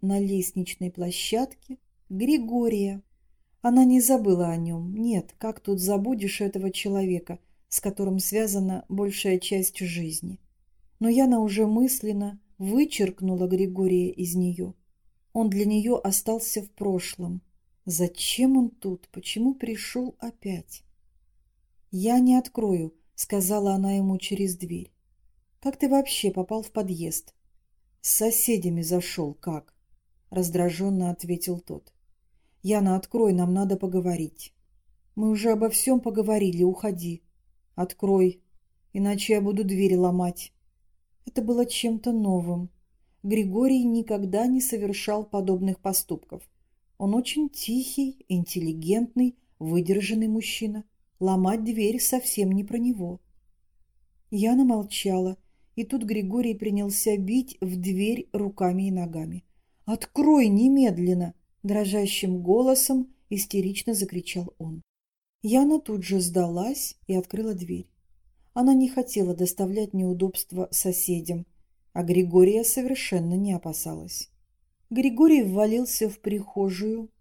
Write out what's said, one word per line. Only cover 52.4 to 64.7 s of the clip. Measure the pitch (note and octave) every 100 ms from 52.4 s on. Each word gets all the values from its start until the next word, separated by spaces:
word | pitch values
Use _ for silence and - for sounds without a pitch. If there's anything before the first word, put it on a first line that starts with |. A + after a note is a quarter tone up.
| F#3+
не | G3
про | G3+ A#3
него. | A#3+ A3 F3 F3+ _ _ _ _ _ _ _ _ _ _ -
Яна | G#3 A3 B3
молчала, | B3+ A3 G#3 - G3 F#3 F#3 F#3 _ _ _
и | -
тут | A#3 C4+
Григорий | G#3 G#3+ F#3+ A#3 A#3+
принялся | G#3+ G#3+ G3+ G3+ G3+ A3 G#3
бить | F#3+ B3 C4 -
в | F#3 F#3
дверь | F3+ F#3 G#3 A#3+ -
руками | G3+ G3+ G3+ F#3 F#3 G3
и |
ногами. | F#3 E3+ E3 D#3+ F3+ _ _ _ _
«Открой | - A3+ - - D4 D4+ A3
немедленно!» | G3 B3+ C#4 B3+ F3 F3+ F3+ E3+ - _ _
дрожащим | G3 G#3 G3 G#3 G3 - F#3 F3+
голосом | F3 A3 B3+ C4 - C4 B3+ _ -
истерично | G3+ G3+ G3+ F#3+ G3 -
закричал | G#3+ F#3+ F3+ - F3+ F3 -
он. | D#3+